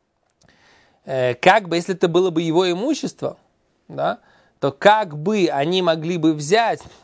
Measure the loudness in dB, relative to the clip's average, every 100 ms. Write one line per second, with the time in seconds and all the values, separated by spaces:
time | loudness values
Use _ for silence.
0 | _ _ _ _ _ _ _ _ _ _
1 | -6 -2 -2 2 4 4 2 -4 -4 -2
2 | 0 2 0 -2 0 0 0 -2 -4 -4
3 | -6 -8 -10 -10 _ _ _ _ -16 -6
4 | -4 -4 _ _ _ _ -6 2 4 4
5 | 0 -6 -4 0 0 0 -2 0 0 -2
6 | -2 0 0 0 0 2 2 -2 -10 -20